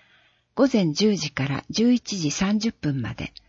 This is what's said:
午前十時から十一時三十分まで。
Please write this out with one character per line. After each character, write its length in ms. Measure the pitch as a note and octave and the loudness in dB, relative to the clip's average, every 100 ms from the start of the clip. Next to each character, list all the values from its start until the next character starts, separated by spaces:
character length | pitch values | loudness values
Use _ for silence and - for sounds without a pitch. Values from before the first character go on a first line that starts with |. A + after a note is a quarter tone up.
| _ _ _ _ _ | _ _ _ _ _
午 140 | - C4 | 0 2
前 220 | A3 E3+ | 4 2
十 240 | D3 G#3+ F#3+ | 2 2 2
時 140 | D3+ | -4
か 180 | - C3+ | -4 -4
ら 160 | C3+ - | -4 -6
十 240 | - A#3 | 0 2
一 240 | B3 - G3 | 2 0 -4
時 120 | D3+ | -4
三 280 | - F#3+ G#3+ | -2 0 0
十 140 | A3 | -2
分 280 | - D3+ C#3 | -4 -4 -2
ま 140 | G#2+ | -4
で。 180 | - - - | -8 -10 -12